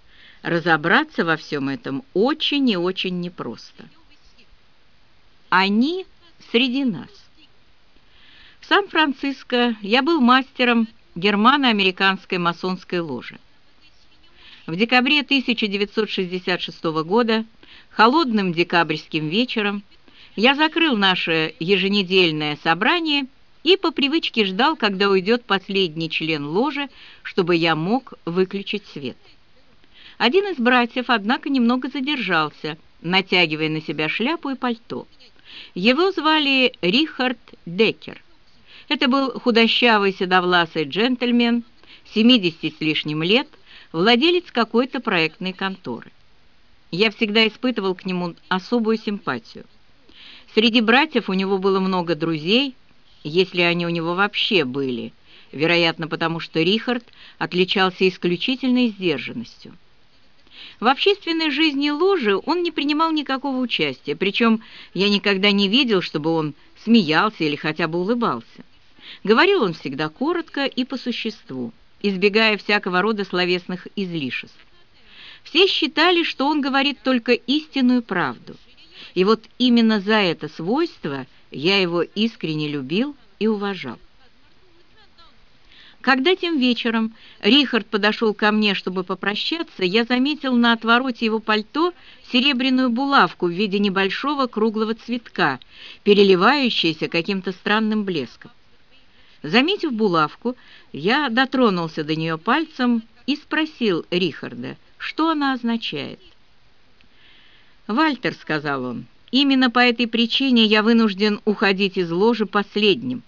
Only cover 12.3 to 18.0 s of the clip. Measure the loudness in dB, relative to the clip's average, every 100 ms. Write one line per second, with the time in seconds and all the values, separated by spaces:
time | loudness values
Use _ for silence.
12.3 | -2 -2 -2 -6 -6 -6 -6 -6 -8 -12
13.3 | -20 _ _ -20 _ -20 -20 -20 -20 -20
14.3 | -20 -20 -18 -6 -2 2 4 4 0 0
15.3 | 0 0 -2 -2 -2 -4 -2 -4 -4 -4
16.3 | -4 -4 -4 -6 -6 -4 -2 0 0 2
17.3 | 0 -4 -14 -20 -20 -6 2